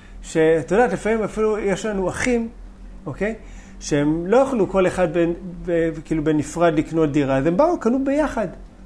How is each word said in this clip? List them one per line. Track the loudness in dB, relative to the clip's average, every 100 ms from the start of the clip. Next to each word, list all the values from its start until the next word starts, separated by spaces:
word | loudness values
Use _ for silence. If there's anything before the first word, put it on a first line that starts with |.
| -18 -18
שאת | -4 2 4 4 2
יודעת, | 2 2
לפעמים | 0 -2 -2
אפילו | -2 -2 0 0
יש | 0 -2 -2
לנו | -2 -2
אחים, | -2 0 0 -2 -10 -18 -18 -18 -14 -12
אוקיי? | -4 -4 -6 -12 -18 -18 -14
שהם | -2 0 2 0 2
לא | 4
יכלו | 4 2 2
כל | 2 2
אחד | 2 0
בנ-, | 2 0 -2 -8 -10 -2
ב-, | 0 0 -4 -4
כאילו, | 0
בנפרד | 2 0 0 2 2 2
לקנות | 0 0 2
דירה, | 2 2 2
אז | 2
הם | 2
באו, | 2 2
קנו | 0 0 2
ביחד | 0 0 -2 -6 -8 -18 -18